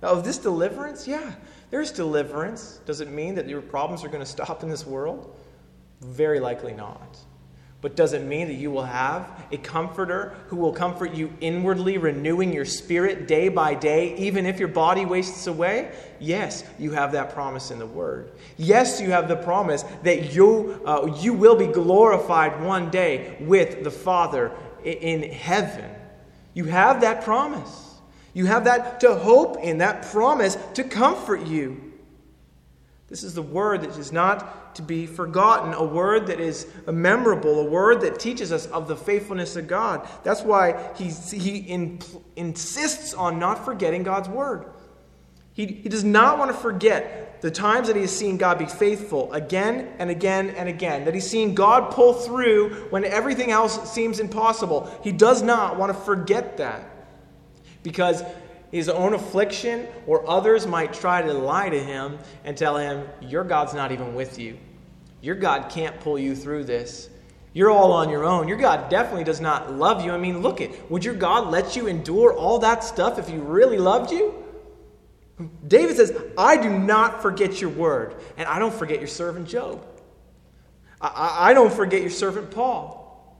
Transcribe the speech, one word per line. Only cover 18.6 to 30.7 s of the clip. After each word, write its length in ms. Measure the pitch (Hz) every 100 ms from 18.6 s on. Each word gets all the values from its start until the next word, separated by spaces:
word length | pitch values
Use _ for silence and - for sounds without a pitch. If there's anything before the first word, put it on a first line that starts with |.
| 160 233 247 -
you 120 | 196
have 160 | 180 160
the 80 | 165
promise 480 | - 185 185 143 - -
that 320 | 170 170 151
you, 480 | 147 196 220 202 196
uh, 320 | - 151 147 147
you 140 | 196
will 220 | 226 214 233
be 120 | 143
glorified 920 | 175 165 185 220 190 - 165 156 147
one 260 | 165 190 170
day 480 | 180 175 131 127 -
with 440 | 151 190 160 -
the 80 | 143
Father 600 | 143 185 180 160 139 117 - - -
i-, 60 | 151
in 420 | 165 165 165 147
heaven. 600 | - 165 190 185 - 104 - - - - - - -
You 80 | 160
have 360 | 180 262 254
that 220 | 233 220
promise. 760 | - 226 294 285 131 - - - - - -
You 140 | 175 185
have 160 | 226 233
that 360 | 247 240 -
to 120 | 247
hope 440 | 196 180 247 320 -
in, 160 | 170 160
that 300 | 185 208 -
promise 500 | 208 240 294 196 196 -